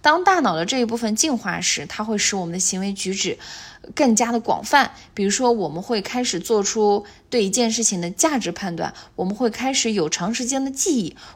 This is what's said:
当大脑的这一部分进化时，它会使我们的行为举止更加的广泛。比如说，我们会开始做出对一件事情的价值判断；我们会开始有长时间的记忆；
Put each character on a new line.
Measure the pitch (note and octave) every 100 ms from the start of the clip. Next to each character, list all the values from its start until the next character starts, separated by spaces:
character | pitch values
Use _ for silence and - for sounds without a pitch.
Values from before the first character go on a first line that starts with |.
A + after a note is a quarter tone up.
当 | D4 E4
大 | F#4 F#4
脑 | B3 D#3+
的 | F#3
这 | C4
一 | A3+
部 | A#3
分 | A3+ G#3+
进 | D#4+ A#3+
化 | G3 E3+
时， | F3 - C#3+
它 | -
会 | G#3+ G#3
使 | - G3
我 | E3+
们 |
的 | F3
行 | - F#3
为 | G3
举 | G3 F#3
止 | G3 F#3 - - - - - -
更 | - C#4 G#3+
加 | A#3
的 | A#3
广 | A3 -
泛。 | G#3 C#4+ A#3+ - -
比 | -
如 | G3
说， | G3+ B3+
我 | A#3 D#3+
们 | D#3+
会 | G3 A3
开 | F#3+ B3
始 | B3 F3
做 | F#3+ G#3+
出 | G3 A3+ G#3 G3+ - - -
对 | B3
一 | G3
件 | G#3+ A#3
事 | A3+
情 | A3+ F#3+
的 | F3
价 | - D#4+ C#4
值 | F3
判 | - F#3
断； | E3 - - - -
我 | F#3
们 | G#3+
会 | A#3+
开 | A3 C4
始 | C4 A#3
有 | G3+ D#3
长 | - F#3
时 | A#3 A#3+
间 | C4+
的 | C4+
记 | C4+ F#4 C4
忆； | D#3 - -